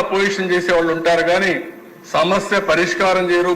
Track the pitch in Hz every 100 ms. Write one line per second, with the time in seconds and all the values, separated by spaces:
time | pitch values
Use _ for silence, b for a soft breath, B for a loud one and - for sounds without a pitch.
0 | 180 190 196 196 185 180 175 175 165 165
1 | 170 165 165 180 190 147 - - - -
2 | - 151 170 190 - 202 170 160 175 175
3 | 190 185 180 175 180